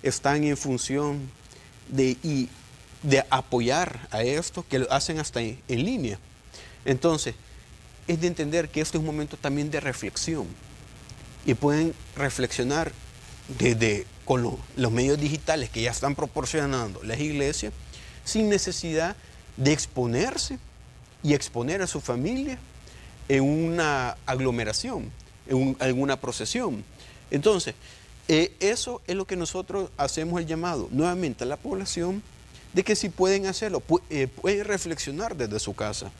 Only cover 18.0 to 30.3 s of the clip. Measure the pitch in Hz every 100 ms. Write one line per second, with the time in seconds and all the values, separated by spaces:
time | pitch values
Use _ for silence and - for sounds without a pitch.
18 | - - - 220 214 202 190 175 170 160
19 | 170 208 - - - - 131 151 - -
20 | 123 117 226 - - 262 - - - -
21 | - - 151 143 - 117 123 190 180 151
22 | - 123 151 254 285 254 - - - -
23 | - - - 135 135 151 165 170 156 143
24 | 123 - 127 131 131 120 110 107 247 214
25 | 107 - - - - 131 135 131 131 127
26 | 139 135 127 120 107 240 233 113 110 -
27 | - - - 143 208 202 151 - - -
28 | - - - 156 165 - 190 233 - 240
29 | - 185 190 185 165 185 185 196 185 -
30 | 143 - 160